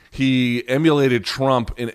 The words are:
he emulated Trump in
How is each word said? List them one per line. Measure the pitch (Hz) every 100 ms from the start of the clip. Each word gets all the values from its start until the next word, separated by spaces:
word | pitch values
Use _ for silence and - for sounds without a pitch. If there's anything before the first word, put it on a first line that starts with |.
| _
he | - 135 127 123 120 120
emulated | 135 160 147 135 120 -
Trump | - 135 127 113 -
in | 117